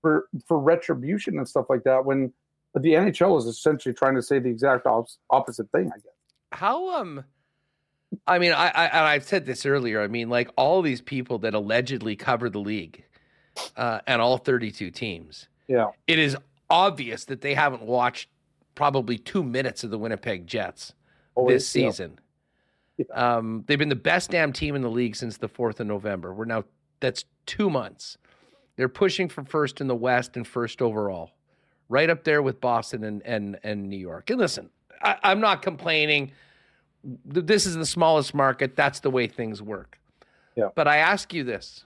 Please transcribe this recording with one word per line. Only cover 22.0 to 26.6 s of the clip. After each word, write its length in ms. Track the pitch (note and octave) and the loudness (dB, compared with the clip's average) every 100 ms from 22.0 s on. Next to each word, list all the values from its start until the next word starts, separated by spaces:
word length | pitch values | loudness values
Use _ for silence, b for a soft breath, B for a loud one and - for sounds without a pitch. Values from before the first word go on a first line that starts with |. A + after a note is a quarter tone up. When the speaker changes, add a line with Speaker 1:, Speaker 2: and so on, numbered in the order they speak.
| E2+ - _ _ _ _ _ _ _ - | -12 -14 _ _ _ _ _ _ _ -10
Speaker 1:
Yeah. 80 | D3 | -8
Speaker 2:
Um, 500 | - A#2+ A#2 A2+ A2+ - | -2 0 0 -2 -8 -2
they've 100 | C#3+ | 0
been 120 | D3+ | 0
the 60 | B2+ | 0
best 360 | D#3+ E3+ - | 0 0 0
damn 220 | F3 D#3 | 0 0
team 220 | B2+ D3+ C#3+ | -2 -4 -4
in 60 | |
the 80 | B2 | -2
league 260 | A#2 A#2+ G#2 | -2 -2 -4
since 220 | A#2 G2+ | -10 -8
the 100 | A2+ | -10
fourth 300 | - A#2+ G#2 | -4 -4 -4
of 80 | G#2+ | -6
November. 460 | G#2 G#2 F#2+ F2 | -4 -4 -6 -8
We're 120 | F#2+ A2+ | -10 -6
now, 180 | A2+ | -6